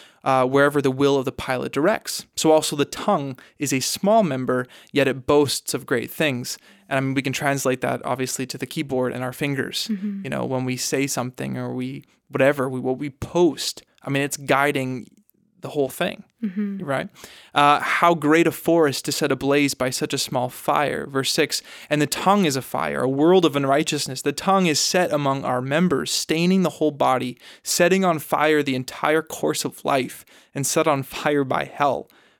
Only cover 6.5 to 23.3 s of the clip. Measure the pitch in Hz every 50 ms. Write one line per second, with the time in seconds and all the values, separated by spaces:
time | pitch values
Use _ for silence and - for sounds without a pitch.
6.5 | - - _ - - _ _ - 139 135 131 135 135 139 131 147 127 - 151 143
7.5 | 139 135 - 131 127 127 - 131 123 123 - 135 127 127 131 127 - - 131 131
8.5 | - 127 131 - - 160 143 135 135 127 127 123 - 123 127 127 131 - 156 143
9.5 | 139 135 - - - - - - 214 185 196 208 196 196 190 131 143 135 120 123
10.5 | 131 131 127 127 127 123 - - - 135 139 139 - 135 123 127 - - 135 135
11.5 | 131 127 123 123 123 127 127 131 139 139 - _ _ _ _ _ 139 139 131 139
12.5 | 147 143 127 131 131 127 127 131 131 123 147 143 - - - - - 170 175 160
13.5 | - - - - - - - _ _ _ - 135 139 139 139 139 - - 139 135
14.5 | 139 135 139 147 143 139 131 127 127 127 - - - _ _ _ _ _ _ _
15.5 | _ _ - 135 - 147 135 127 - - 175 190 - - - _ _ _ 233 202
16.5 | 180 208 208 202 196 190 180 139 135 139 170 202 _ - - - - - - -
17.5 | - 143 147 147 147 - - - - - 175 175 170 156 143 147 156 165 165 165
18.5 | 160 - - 170 165 170 156 143 131 - - - 139 - 165 139 139 127 139 139
19.5 | 143 147 143 139 - - 127 131 127 - 151 147 139 139 - - 147 127 123 123
20.5 | - - - - 147 151 147 143 143 147 147 139 139 135 131 - - - 147 139
21.5 | - - - - - - - - 151 147 147 147 - - - 185 202 208 190 151
22.5 | 135 131 - - - 139 156 151 143 139 127 131 135 139 151 170